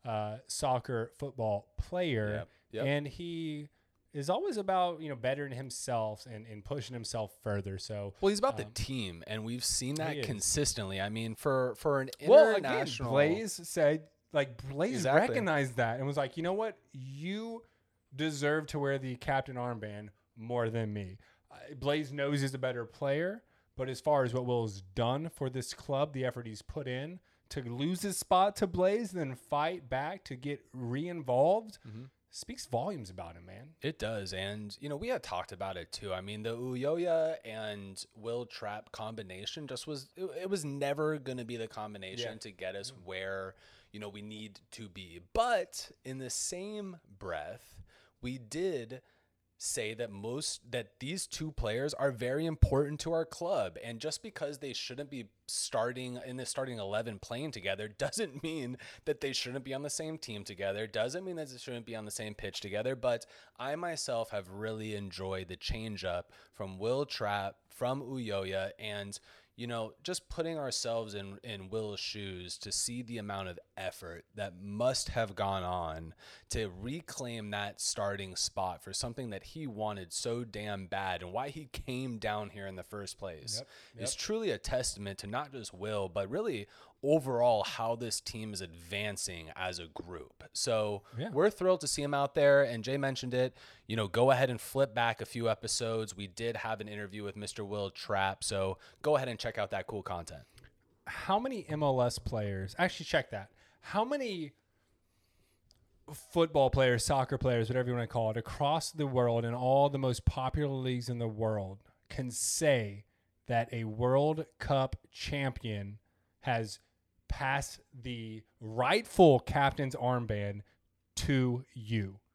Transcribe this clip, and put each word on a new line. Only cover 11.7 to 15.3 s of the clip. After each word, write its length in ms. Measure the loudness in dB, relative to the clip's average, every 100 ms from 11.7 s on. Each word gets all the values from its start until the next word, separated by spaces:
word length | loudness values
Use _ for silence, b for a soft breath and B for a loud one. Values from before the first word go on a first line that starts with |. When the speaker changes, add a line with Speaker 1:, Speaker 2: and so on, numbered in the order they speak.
| 0
Speaker 2:
for 240 | 2 2
an 100 | 0 -2 12
Speaker 1:
Well, 220 | 12 12 8
again, 80 | 4
Speaker 2:
international 380 | 2 0 -2 4
Speaker 1:
Blaze 480 | 6 6 4 0 -6 -4
said, 360 | 4 6 4 -2 _ _
like, 240 | 0 0 -4 -8
Blaze 280 | 0 0 2
Speaker 2:
Exactly. 320 | 6 8
Speaker 1:
recognized 480 | 6